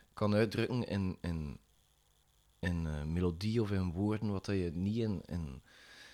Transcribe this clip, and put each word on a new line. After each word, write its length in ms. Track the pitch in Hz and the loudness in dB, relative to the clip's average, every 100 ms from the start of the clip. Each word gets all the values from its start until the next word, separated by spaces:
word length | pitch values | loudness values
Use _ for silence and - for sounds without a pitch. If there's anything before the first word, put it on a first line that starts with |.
| _ | _
kan 200 | - 104 | -2 2
uitdrukken 520 | 104 110 - 113 123 - | 4 4 2 0 0 0
in, 320 | 98 92 - | 0 0 -2
in, 380 | 85 82 73 - _ _ _ _ _ _ _ _ _ - | -4 -4 -4 -8 _ _ _ _ _ _ _ _ _ -6
in, 280 | 92 85 80 | -2 0 0
eh, 160 | 76 | -2
melodie 600 | 76 85 90 82 107 117 | 0 2 2 2 0 0
of 80 | 104 | 2
in 220 | 98 90 | 2 0
woorden, 380 | 82 104 107 107 | 2 0 2 0
wat 140 | 95 | -2
dat 100 | - 98 | 0 0
je 140 | 87 | 0
niet 240 | 87 98 113 | 0 0 0
in, 260 | 110 92 | 0 -2
in, 380 | - 87 76 65 - - - - - | -4 -6 -6 -10 -16 -20 -20 -20 -20